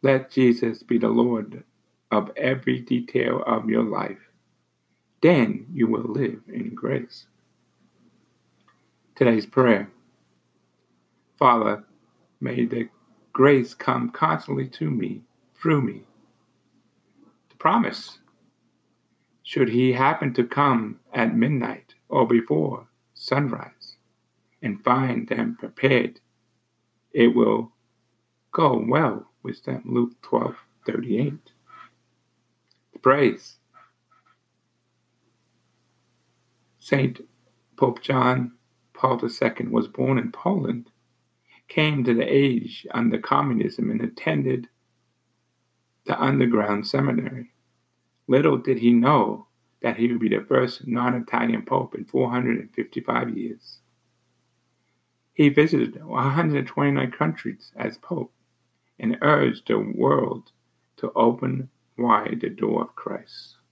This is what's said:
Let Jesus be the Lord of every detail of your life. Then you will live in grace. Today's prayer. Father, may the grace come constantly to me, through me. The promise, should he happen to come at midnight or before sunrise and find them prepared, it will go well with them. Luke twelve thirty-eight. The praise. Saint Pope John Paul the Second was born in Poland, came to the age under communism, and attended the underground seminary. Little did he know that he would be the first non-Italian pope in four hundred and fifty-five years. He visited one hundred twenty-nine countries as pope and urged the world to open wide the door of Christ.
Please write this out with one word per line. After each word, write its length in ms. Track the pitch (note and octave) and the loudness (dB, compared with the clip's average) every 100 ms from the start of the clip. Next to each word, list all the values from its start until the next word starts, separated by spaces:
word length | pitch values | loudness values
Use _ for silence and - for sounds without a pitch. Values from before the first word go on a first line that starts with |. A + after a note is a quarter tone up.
Let 300 | C3+ C3 C3 | 4 2 0
Jesus 540 | - B2+ A#2+ A#2 A2 | 2 4 4 0 -4
be 120 | - A#2+ | -2 0
the 120 | A#2 | 2
Lord 560 | A2+ A#2+ A#2 G#2 - - _ _ _ _ | 2 2 0 -6 -14 -20 _ _ _ _
of 180 | G#2+ G2+ - | -2 -2 -4
every 420 | B2+ C3 B2+ B2+ | -2 -2 -2 -4
detail 640 | A#2+ B2 A#2+ C3 B2+ - | -2 -4 -2 -2 0 -2
of 240 | - A2+ A2 | -2 -2 0
your 140 | A2+ | 0
life. 480 | A2+ G2+ - F#2+ _ _ _ _ _ _ _ _ _ _ | 0 -4 -6 -10 _ _ _ _ _ _ _ _ _ _
Then 460 | D#3 E3+ A2 G#2+ - | 4 4 2 -2 -8
you 160 | - A2+ | -2 0
will 160 | A2 | 0
live 360 | A#2 A2 C3 A2+ - | -4 -4 -4 -6 -12
in 260 | A#2+ A#2 A#2+ | -10 -10 -8
grace. 500 | B2 C3+ - - - _ _ _ _ _ _ _ _ _ _ _ _ _ _ _ _ _ _ - | -6 -6 -8 -20 -20 _ _ _ _ _ _ _ _ _ _ _ _ _ _ _ _ _ _ 0
Today's 280 | B2+ A2 | 2 2
prayer. 460 | - - B2+ G#2 G#2 _ _ _ _ _ _ _ _ _ _ _ _ _ _ _ | 0 2 4 4 0 _ _ _ _ _ _ _ _ _ _ _ _ _ _ _
Father, 460 | C3+ A#2 G#2+ G#2 - _ _ _ _ _ | 4 4 2 -2 -8 _ _ _ _ _
may 240 | B2+ B2 | -6 -2
the 240 | A#2 A#2+ A2+ _ _ _ _ | -2 -2 -6 _ _ _ _
grace 420 | - C3+ C#3 A#2 | 4 6 6 2
come 360 | - - B2+ A#2+ | -6 -4 -2 -4
constantly 580 | - D#3+ D#3 - C#3 C3 | -2 -2 -2 -4 -6 -6
to 200 | - D#3 | -6 -4
me, 340 | C3+ - - - _ _ _ | -4 -6 -8 -16 _ _ _
through 220 | D#3+ D3 | 0 0
me. 220 | A#2+ G#2 - _ _ _ _ _ _ _ _ _ _ _ _ _ _ | 0 -6 -18 _ _ _ _ _ _ _ _ _ _ _ _ _ _
The 60 | _ | _
promise, 640 | D#3 G#3 - - - - _ _ _ _ _ _ _ _ _ _ _ _ | 0 2 0 -4 -16 -20 _ _ _ _ _ _ _ _ _ _ _ _
should 260 | - - A#2+ | -8 0 0
he 240 | A#2 B2+ | 2 0
happen 400 | B2 C3+ D3+ C#3+ | 2 0 0 -2
to 100 | B2 | -2
come 560 | A#2+ - C#3+ A#2+ G#2+ - _ | -2 2 2 2 -2 -10 _
at 220 | A2 A2+ | -2 0
midnight 600 | A2+ B2 C#3+ A2+ A2 _ _ _ | 2 2 0 -4 -8 _ _ _
or 160 | - A#2 | 0 4
before 580 | A#2+ A2+ D3+ D#3 A#2+ - _ _ | 2 2 0 0 -4 -16 _ _
sunrise 840 | - - C3 C#3+ A2+ - _ - - _ _ _ _ _ _ | -18 -4 -2 -2 -6 -12 _ -20 -20 _ _ _ _ _ _
and 220 | B2 G2+ | -8 -4
find 420 | - B2+ C3 A#2+ A#2 | 0 0 0 -2 -4
them 300 | A#2 A#2 - | -4 -4 -6
prepared, 640 | - - C3+ B2+ - - _ _ _ _ _ _ _ _ _ | -14 -2 2 2 0 -8 _ _ _ _ _ _ _ _ _
it 220 | D3+ A#2+ | 4 4
will 380 | A#2+ A2 A2 A#2 _ _ _ _ _ _ _ _ | 6 2 2 -4 _ _ _ _ _ _ _ _
go 280 | - D#3+ A#2+ A2+ | 0 2 2 0
well 380 | C3+ D3+ G2+ - _ | 0 0 -2 -12 _
with 200 | C3+ - | -12 -10
them. 180 | - B2+ | -8 -10
Luke 360 | C3 B2 A#2+ - | -4 -2 -2 -4
twelve 360 | - A#2 A#2 - _ _ | -4 -2 -2 -8 _ _
thirty-eight. 680 | - A2+ A#2 G#2+ C#3+ D3 _ _ _ - - _ _ _ _ _ _ _ _ _ _ | -6 -6 -2 -2 -2 -6 _ _ _ -20 -20 _ _ _ _ _ _ _ _ _ _
The 60 | - | -2
praise. 580 | C3 C#3 C3 - - - _ _ _ _ _ _ _ _ _ _ _ _ _ _ _ _ _ _ _ _ _ _ _ _ _ _ _ _ _ _ _ _ | 2 4 4 2 -12 -20 _ _ _ _ _ _ _ _ _ _ _ _ _ _ _ _ _ _ _ _ _ _ _ _ _ _ _ _ _ _ _ _
Saint 400 | - C#3 C3+ - - _ _ _ _ - | -2 0 0 -2 -18 _ _ _ _ 0
Pope 260 | C3+ A#2 | 0 0
John 500 | - C3+ B2+ B2+ B2 _ _ _ _ | -2 2 2 2 -2 _ _ _ _
Paul 240 | - C3 B2 | -4 -2 0
the 120 | A#2 | -4
Second 400 | - B2 - A#2 | -2 -2 -2 -4
was 160 | A#2 A2+ | -2 -2
born 320 | - C3 C3 | -2 0 0
in 140 | - | -2
Poland, 580 | - F3+ G3 C3+ A#2+ A#2+ _ _ _ _ _ _ - _ | -4 -2 -2 -2 -6 -10 _ _ _ _ _ _ -20 _
came 340 | - D3+ C#3+ | -2 0 0
to 120 | B2 | 0
the 100 | A#2 | 0
age 600 | - C#3 C#3 A#2+ - - - | 2 4 4 0 -4 -14 -8
under 280 | A#2 A#2 A2+ | -2 0 -2
communism, 720 | - C#3 C#3+ A#2 G#2+ - A2 | 0 0 2 0 -2 -2 -4
and 100 | A2 | -4
attended 680 | - - - D3+ C3+ C3 A#2+ _ _ _ _ _ _ _ _ _ _ _ _ _ - | -6 -6 -2 -2 0 -2 -6 _ _ _ _ _ _ _ _ _ _ _ _ _ -6
the 140 | - | -2
underground 640 | C3+ C#3 B2 A#2 G#2 G#2 G#2 | 0 2 2 2 0 -2 -2
seminary. 680 | C#3 C#3 A#2+ A#2+ B2+ A#2+ _ _ _ _ _ _ _ - | -2 0 -2 -4 -10 -16 _ _ _ _ _ _ _ 2
Little 320 | C3 D3+ C3 | 4 4 2
did 200 | B2+ A#2+ | 0 2
he 140 | A#2 | 4
know 540 | A#2+ B2 D3 G#2+ G#2+ - _ _ _ | 6 6 4 2 -4 -12 _ _ _
that 160 | A#2+ A2+ | -6 -2
he 100 | A#2 | -2
would 120 | A#2 | 0
be 80 | A2+ | 0
the 160 | G#2 G#2+ | 0 2
first 380 | C3 B2+ - C#3 | 2 2 -4 -6
non-Italian 760 | A#2+ B2 B2+ A#2 A#2+ A#2 A2+ | 0 0 0 -2 -2 0 -2
pope 320 | - C3 - | -2 -2 -2
in 100 | - - | -10 -6
four 220 | C3 B2 | -2 0
hundred 300 | B2 B2+ A#2 | 0 -2 -2
and 160 | - | -6
fifty-five 600 | - A#2 - - A#2+ A#2+ A2 | -10 -8 -8 -4 -2 -2 -6
years. 420 | A#2 - - - _ _ _ _ _ _ _ _ _ _ _ _ _ _ _ | -8 -10 -18 -20 _ _ _ _ _ _ _ _ _ _ _ _ _ _ _
He 160 | - D3 | 2 4
visited 560 | C#3+ D#3 C#3+ A#2 - | 6 4 2 -2 -6
one 280 | - B2 C3 | -8 -2 0
hundred 340 | C#3+ E3 C#3+ C3 | 0 0 0 -4
twenty-nine 460 | - C#3+ C#3 B2+ | -2 0 0 -2
countries 580 | - D#3 D#3+ - - - - | -2 -2 -2 -10 -12 -18 -8
as 220 | A2+ - | -8 -8
pope 340 | - E3+ A#2+ _ _ _ _ _ _ _ | -10 -8 -8 _ _ _ _ _ _ _
and 160 | A2+ A#2 | -6 0
urged 460 | C#3+ D3 C3+ - - | 2 2 2 -2 -2
the 100 | A2 | -2
world 720 | G#2 - C3 C#3+ A#2 - - _ _ _ _ _ | -2 -2 2 2 0 -6 -12 _ _ _ _ _
to 160 | B2+ | -6
open 540 | - A#2 A#2+ C3 C3 C3 _ _ - | 2 2 2 -4 -4 -8 _ _ -6
wide 440 | A#2+ G#2+ G#2+ A#2 | 2 2 2 -6
the 80 | - | -6
door 340 | G2+ G#2+ A2+ | -4 -2 -2
of 140 | - - | -4 -10
Christ. 580 | - G#2 - - - _ _ | -12 -12 -14 -20 -20 _ _